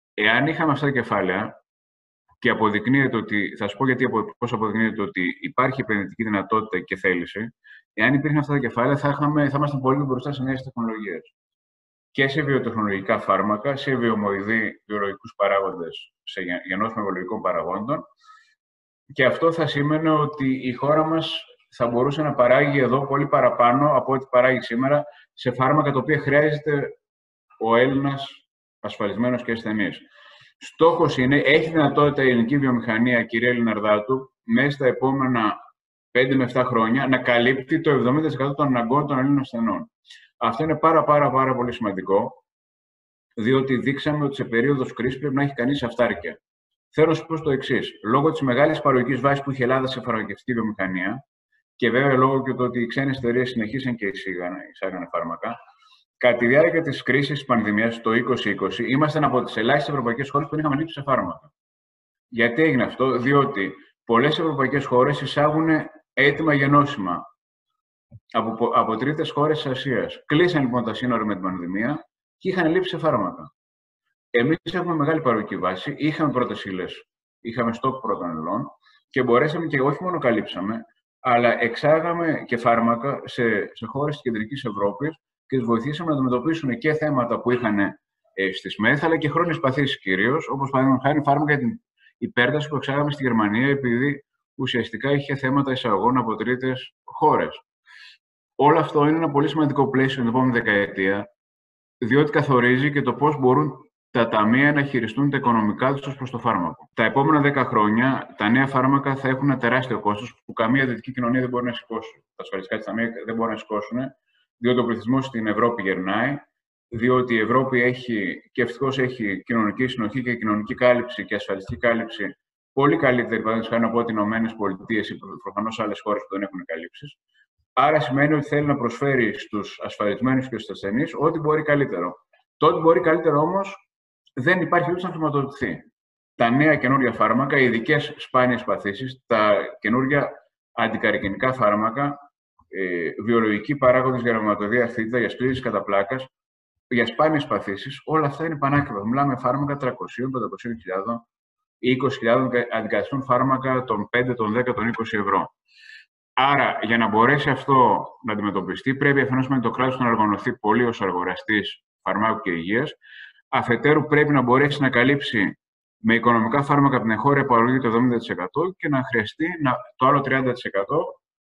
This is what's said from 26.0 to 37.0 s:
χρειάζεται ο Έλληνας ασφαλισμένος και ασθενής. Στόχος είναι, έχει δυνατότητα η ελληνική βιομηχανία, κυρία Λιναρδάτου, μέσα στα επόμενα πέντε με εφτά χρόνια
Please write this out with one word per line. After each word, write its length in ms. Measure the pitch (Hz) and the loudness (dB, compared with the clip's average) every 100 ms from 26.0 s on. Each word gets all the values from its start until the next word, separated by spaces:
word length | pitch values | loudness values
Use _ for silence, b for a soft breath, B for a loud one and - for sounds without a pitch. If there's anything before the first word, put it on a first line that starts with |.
| 143 147 | 0 0
χρειάζεται 680 | - 143 151 147 156 143 131 - _ _ _ _ _ - | 2 2 2 0 -2 -2 -4 -10 _ _ _ _ _ -6
ο 160 | 113 117 | 2 4
Έλληνας 720 | 131 139 139 139 139 - _ _ _ _ | 4 2 -2 -4 -10 -16 _ _ _ _
ασφαλισμένος 640 | 104 - 104 98 123 120 | -12 -6 -6 -2 -2 -2
και 80 | - | -4
ασθενής. 500 | 113 113 107 90 - - b b b b b | -6 -4 -2 -4 -6 -16 b b b b b
Στόχος 600 | - - 160 165 151 - | -10 2 4 4 2 2
είναι, 200 | 131 143 | 2 4
έχει 320 | 131 156 - | 4 4 4
δυνατότητα 540 | 160 143 147 147 135 | 2 2 4 2 4
η 60 | 131 | 2
ελληνική 280 | 120 113 143 | 4 2 2
βιομηχανία, 640 | 135 120 113 110 123 120 | 2 0 0 0 2 2
κυρία 300 | 110 113 123 | 0 0 0
Λιναρδάτου, 800 | 120 117 107 107 107 - 131 - _ | 2 0 0 2 2 0 -4 -4 _
μέσα 260 | - 117 143 | 0 2 2
στα 160 | 143 131 | 2 0
επόμενα 720 | - 131 135 127 120 107 - - _ _ _ _ | 2 0 0 0 2 0 -2 -12 _ _ _ _
πέντε 240 | 120 131 135 | 0 2 2
με 80 | |
εφτά 200 | 123 131 | 0 0
χρόνια 440 | 123 113 110 131 | 0 2 2 2